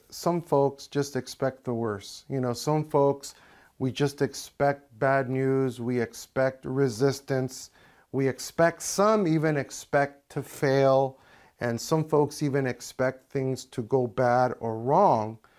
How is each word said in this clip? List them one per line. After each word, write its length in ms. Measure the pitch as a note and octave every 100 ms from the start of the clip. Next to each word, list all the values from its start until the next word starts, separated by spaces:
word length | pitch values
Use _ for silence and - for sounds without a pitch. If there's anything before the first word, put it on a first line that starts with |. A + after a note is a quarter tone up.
| -
some 340 | - F3 F3
folks 420 | E3 C#3+ C#3 - -
just 300 | C#3+ C#3 C3
expect 480 | B2 - C3+ -
the 100 | -
worst. 520 | A#2 A2+ G2+ - - -
You 100 | C3+
know, 140 | B2+
some 320 | A#2+ - D3+ D3+
folks, 460 | D3 C#3 C#3 - - - - _ -
we 120 | B2+
just 300 | B2 C#3+ C#3
expect 760 | C3+ - - - C#3+ C#3 _ A2
bad 280 | C3+ C3+ B2+
news, 540 | C3 C3+ C3+ C3 A#2+
we 180 | A#2 B2
expect 680 | A2+ - - C3 C3 C3 -
resistance, 1040 | C3 C#3 G#2+ C#3 C3+ - C3+ C3 - - _ - _ _
we 160 | C3 C3+
expect, 560 | B2+ - - E3+ E3
some 440 | - - G#3 G#3+ F3+
even 300 | D#3+ D#3+ D3
expect 720 | C3+ - - C#3+ C#3+ - _
to 100 | -
fail, 720 | - - C#3+ C3+ C3+ C3+ C3+ - _ - _ -
and 200 | A#2+ A#2
some 220 | - D#3+
folks 400 | D#3 D3+ C#3+ -
even 240 | D3 C#3 C3
expect 640 | A#2+ - - C3 C3 _
things 340 | C#3 C3 B2+ -
to 160 | -
go 240 | A2+ C3+ B2
bad 480 | G#2 B2 B2 B2+ -
or 180 | A2+ A2+
wrong. 640 | A#2+ D#3+ G3 A#2+ G#2+ A2+ _